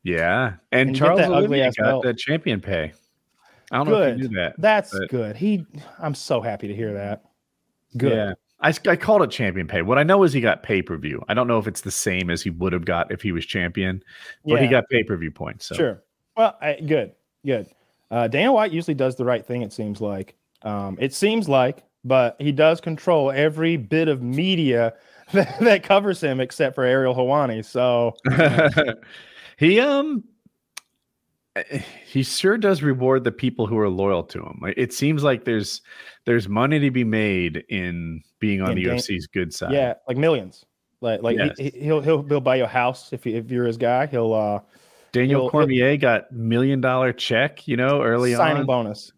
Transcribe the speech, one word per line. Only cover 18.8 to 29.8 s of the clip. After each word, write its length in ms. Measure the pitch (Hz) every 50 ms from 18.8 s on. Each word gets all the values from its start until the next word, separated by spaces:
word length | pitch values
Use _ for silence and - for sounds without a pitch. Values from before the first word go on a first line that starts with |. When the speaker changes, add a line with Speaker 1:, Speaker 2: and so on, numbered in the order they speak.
| 165 - 151
Speaker 2:
does 220 | 135 131 131 127
the 80 | - 123
right 200 | 123 123 110 -
thing, 180 | - 123 123 117
it 100 | 104 -
seems 260 | - 110 107 104 101
like. 360 | 110 104 101 95 98 - _ _ _ _ _ _
Um, 360 | - 107 104 101 98 98 95 -
it 120 | 131 139 135
seems 360 | - 196 208 220 233 202 156
like, 340 | 139 131 127 131 - - _ _ _ _ -
but 320 | 123 131 131 123 117 - -
he 140 | 143 147 139
does 260 | 131 151 160 170 165
control 520 | - 170 160 151 - 185 170 156 139 135
every 440 | 135 135 147 156 151 156 160 165 170
bit 320 | 151 113 98 151 160 165
of 140 | 160 143 131
media 720 | 123 120 131 143 175 190 190 165 156 135 120 117 117 113 - - _ _ _
<laughs> 180 | - - - -
that, 260 | 196 185 - - -
that 240 | 226 233 208 185 -
covers 380 | - 196 202 202 208 185 - -
him 160 | 147 131 131
except 360 | 127 127 - - 156 131 123
for 100 | - 127
Ariel 280 | 123 127 135 131 127 123
Helwani. 500 | 127 127 127 139 151 143 127 113 110 110
So 480 | - - 131 123 127 120 120 120 117 113 - _
Speaker 1:
<laughs> 680 | - 127 139 165 143 123 - 160 143 113 156 151 127 113 - - - - - - - - - - - -
He, 220 | - 147 165 196 220